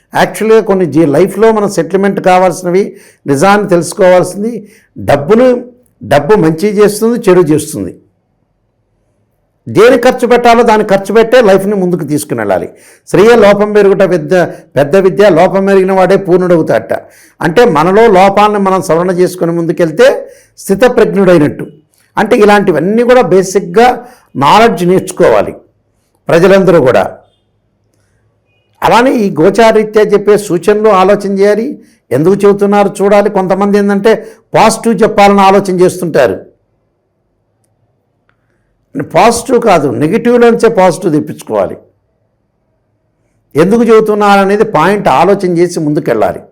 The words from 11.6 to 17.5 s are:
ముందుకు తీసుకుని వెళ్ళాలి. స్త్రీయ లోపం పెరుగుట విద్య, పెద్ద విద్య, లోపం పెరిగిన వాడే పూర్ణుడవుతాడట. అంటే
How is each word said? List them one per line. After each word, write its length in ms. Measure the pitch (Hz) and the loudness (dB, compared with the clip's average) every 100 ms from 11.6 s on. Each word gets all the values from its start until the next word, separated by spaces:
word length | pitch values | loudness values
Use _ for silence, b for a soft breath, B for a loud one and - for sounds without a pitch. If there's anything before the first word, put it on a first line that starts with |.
| 196 | 0
ముందుకు 300 | 208 180 175 | -4 -2 -4
తీసుకుని 360 | 143 147 - 123 | -4 -6 -6 -6
వెళ్ళాలి. 280 | 101 90 - - b b b | -4 -4 -6 -14 b b b
స్త్రీయ 300 | 160 220 240 | 2 4 4
లోపం 360 | 202 202 208 | 4 2 0
పెరుగుట 300 | 208 202 180 | 0 2 2
విద్య, 500 | 190 175 147 180 160 B B 139 | 0 -2 -2 -2 -2 B B -4
పెద్ద 200 | 143 185 | 0 0
విద్య, 320 | 190 160 208 | 0 2 2
లోపం 380 | 160 180 190 196 | 2 2 0 0
పెరిగిన 260 | 196 190 | 0 0
వాడే 240 | 190 180 165 | 0 0 0
పూర్ణుడవుతాడట. 760 | 165 180 180 175 156 117 - - - b b b | 0 0 2 0 0 -2 -4 -10 -10 b b b
అంటే 220 | 151 | -4